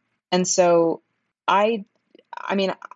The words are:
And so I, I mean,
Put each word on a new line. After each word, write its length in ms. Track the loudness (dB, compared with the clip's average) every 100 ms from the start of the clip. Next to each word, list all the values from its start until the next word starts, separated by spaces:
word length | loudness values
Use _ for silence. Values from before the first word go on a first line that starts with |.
| _ _ -4
And 140 | -2 0
so 560 | 2 4 4 2 -2 _ _ _ _ -2
I, 380 | 0 0 -2 -8 _ _ _ _ -14
I 180 | -6
mean, 180 | -2 -2 -6 -14